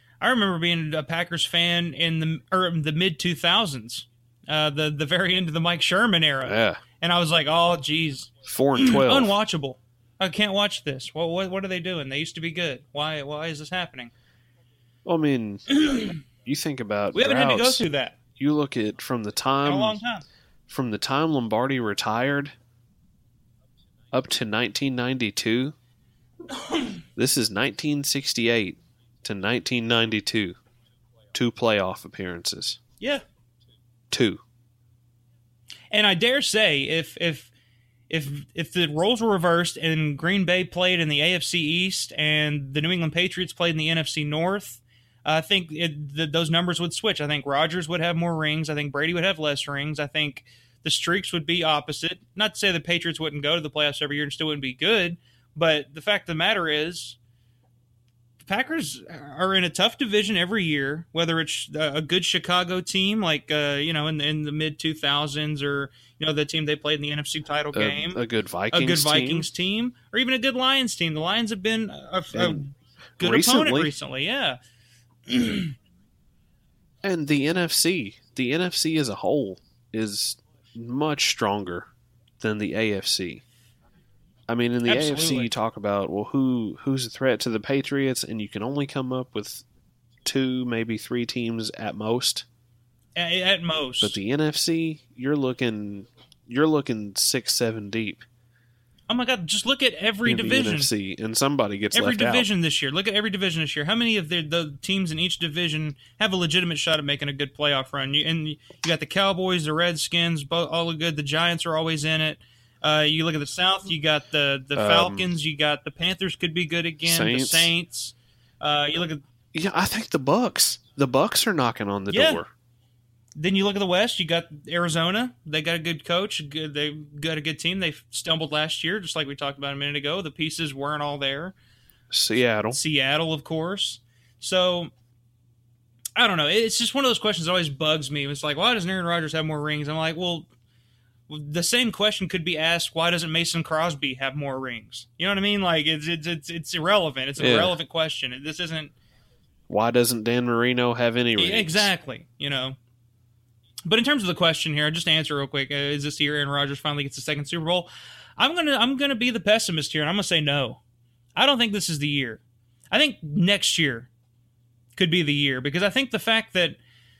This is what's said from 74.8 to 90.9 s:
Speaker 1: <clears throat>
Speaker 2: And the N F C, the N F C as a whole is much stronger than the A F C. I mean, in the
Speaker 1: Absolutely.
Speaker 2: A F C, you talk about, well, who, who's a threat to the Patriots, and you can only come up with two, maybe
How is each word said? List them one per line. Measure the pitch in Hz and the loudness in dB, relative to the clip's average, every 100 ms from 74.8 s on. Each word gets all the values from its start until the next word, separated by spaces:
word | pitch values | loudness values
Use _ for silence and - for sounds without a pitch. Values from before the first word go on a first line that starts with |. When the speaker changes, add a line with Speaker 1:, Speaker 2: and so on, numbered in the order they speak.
| _ _ _ _ - | _ _ _ _ -2
Speaker 1:
<clears throat> | 247 226 202 165 127 _ _ _ _ _ _ _ _ _ _ _ _ | 0 2 0 -4 -8 _ _ _ _ _ _ _ _ _ _ _ _
Speaker 2:
And | 196 175 147 | -2 -2 2
the | 147 143 | 2 2
N | 180 | 2
F | 165 | 0
C, | - 165 180 101 - _ | 2 2 0 -4 -10 _
the | - 123 | -4 0
N | 156 | 0
F | 180 | 0
C | - 156 160 | 0 0 0
as | 131 | 0
a | |
whole | 98 95 143 104 92 _ _ _ | -2 0 0 0 -6 _ _ _
is | 110 107 101 - - _ _ _ | -4 -4 -4 -6 -6 _ _ _
much | 117 117 131 151 143 - | -16 -8 -4 -2 0 0
stronger | - 107 104 92 87 - _ _ _ _ _ | 2 2 0 -2 -8 -10 _ _ _ _ _
than | 110 107 | -4 -2
the | 104 | -2
A | 95 110 | -2 -2
F | 98 - | -2 -2
C. | - 87 65 - _ _ _ _ _ _ _ _ _ - | -2 -4 -10 -18 _ _ _ _ _ _ _ _ _ -4
I | |
mean, | 117 120 | 0 2
in | 120 | 2
the | 117 | 2
Speaker 1:
Absolutely. | 120 151 | 2 2
Speaker 2:
A | |
F | 143 | 0
C, | - 127 | 0 0
you | 117 | 0
talk | - 113 - | 0 -2 -2
about, | 101 101 98 | -2 0 0
well, | 95 | -4
who, | 104 139 131 123 107 - | -2 2 2 2 -2 -4
who's | - 135 120 | -2 -2 -2
a | |
threat | - 131 113 | -2 0 2
to | 127 | 0
the | 110 | -2
Patriots, | 107 139 - 139 135 127 | 0 -2 0 0 0 -2
and | - 110 | -4 -6
you | 104 | -6
can | - | -6
only | 117 143 143 | -4 -2 -4
come | 143 127 | -4 -4
up | 127 123 | -4 -4
with | 107 101 - - _ _ _ _ _ | -8 -8 -12 -18 _ _ _ _ _
two, | - 135 131 127 123 | -4 0 0 0 -2
maybe | 113 113 | -2 -2